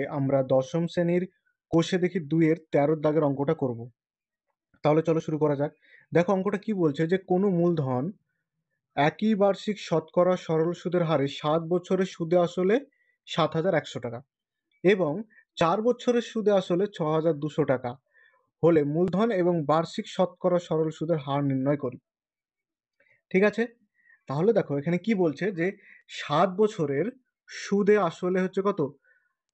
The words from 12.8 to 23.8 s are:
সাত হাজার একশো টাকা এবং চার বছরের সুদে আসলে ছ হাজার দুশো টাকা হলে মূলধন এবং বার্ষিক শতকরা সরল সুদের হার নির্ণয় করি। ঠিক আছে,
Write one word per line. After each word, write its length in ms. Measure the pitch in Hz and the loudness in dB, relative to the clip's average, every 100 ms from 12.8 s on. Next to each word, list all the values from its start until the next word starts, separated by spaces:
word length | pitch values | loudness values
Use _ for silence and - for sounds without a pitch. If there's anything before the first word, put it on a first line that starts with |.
| - _ _ _ - | -2 _ _ _ -8
সাত 240 | - 151 160 | -2 0 0
হাজার 160 | 180 160 | 0 0
একশো 200 | - 123 120 | -2 -10 -10
টাকা 140 | 117 - _ _ _ _ _ | -12 -18 _ _ _ _ _
এবং 300 | 180 196 151 180 226 _ _ - | 2 2 0 -2 -8 _ _ -2
চার 180 | 165 202 226 | 0 2 0
বছরের 380 | 240 - 240 - | 0 0 0 -2
সুদে 200 | 220 202 196 | -2 2 0
আসলে 220 | 180 175 202 - | 2 -2 -2 -4
ছ 20 | 156 160 | -2 0
হাজার 200 | 165 147 | 0 -2
দুশো 200 | 151 - 139 | -4 -2 0
টাকা 200 | 127 120 123 _ _ _ _ _ _ | 0 -4 -12 _ _ _ _ _ _
হলে 180 | 160 156 143 | 4 4 2
মূলধন 360 | 156 180 180 233 190 | 0 0 2 0 2
এবং 140 | 175 170 143 | 2 0 2
বার্ষিক 340 | 160 165 - - - | 0 0 -8 -8 -2
শতকরা 440 | 180 - 180 175 - | -2 0 0 0 0
সরল 220 | 160 160 - | -2 -2 -4
সুদের 220 | 160 160 139 | -4 -2 -2
হার 160 | 143 143 | -2 0
নির্ণয় 300 | 135 135 147 | 0 0 -2
করি। 140 | 127 123 _ _ _ _ _ _ _ _ _ _ _ _ _ | -4 -10 _ _ _ _ _ _ _ _ _ _ _ _ _
ঠিক 120 | 185 208 | 2 2
আছে, 140 | 214 240 - | 0 -6 -8